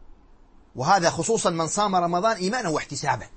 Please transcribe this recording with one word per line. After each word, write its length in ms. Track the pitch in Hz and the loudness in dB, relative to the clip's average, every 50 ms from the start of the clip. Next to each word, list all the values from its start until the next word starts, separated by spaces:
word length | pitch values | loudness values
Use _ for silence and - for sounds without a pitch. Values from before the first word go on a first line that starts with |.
| - - - - - - - - - - _ - - _ - | -20 -20 -20 -20 -20 -20 -20 -20 -20 -20 _ -20 -20 _ -10
وهذا 340 | 117 131 165 196 190 170 156 | -4 2 4 4 4 4 2
خصوصاً 400 | 139 165 156 - 226 - - 190 | 0 0 -2 0 0 0 0 0
من 160 | 170 165 160 | 0 0 -2
صام 300 | 156 - 202 208 202 190 | -2 0 0 0 2 2
رمضان 400 | 180 175 170 175 175 202 226 226 | 2 2 2 0 0 0 0 0
إيماناً 320 | 175 180 190 240 254 220 165 | 0 -2 -2 -2 -2 -2 -2
واحتساباً. 580 | 151 135 - - 143 - 151 139 127 110 - - - | -2 -2 -4 -6 -8 -4 -2 -2 -2 -2 -4 -14 -18